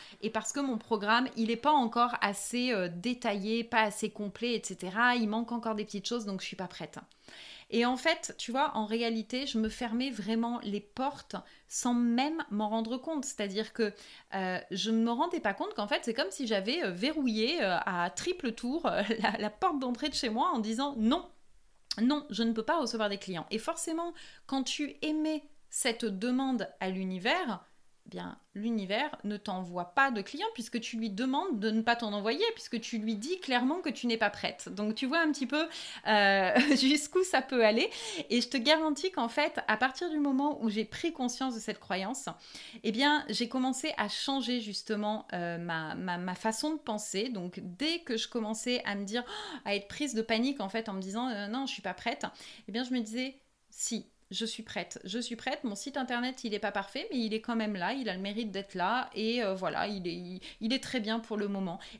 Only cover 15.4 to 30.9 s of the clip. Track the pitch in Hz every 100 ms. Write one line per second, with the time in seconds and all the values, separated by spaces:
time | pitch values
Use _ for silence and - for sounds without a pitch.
15.4 | 208 196 415 440 208 302 240 233 359 -
16.4 | 240 208 196 320 233 175 254 311 254 220
17.4 | 233 339 196 175 - 175 175 - 349 359
18.4 | 247 220 240 311 294 180 202 220 208 202
19.4 | 208 - 370 294 254 240 302 - 247 220
20.4 | 349 277 214 226 285 277 220 330 - -
21.4 | - - - - - - 240 294 294 202
22.4 | 226 220 220 330 233 226 208 202 190 170
23.4 | - 220 311 330 - 330 339 339 - -
24.4 | - 269 254 - 294 - 311 311 311 311
25.4 | - - - - 254 226 226 190 240 254
26.4 | 269 247 185 - 190 190 190 185 214 349
27.4 | 302 185 - - - _ - 180 180 -
28.4 | _ 196 220 220 185 214 294 - 208 208
29.4 | 208 185 180 175 175 - 269 220 190 294
30.4 | 440 440 226 233 226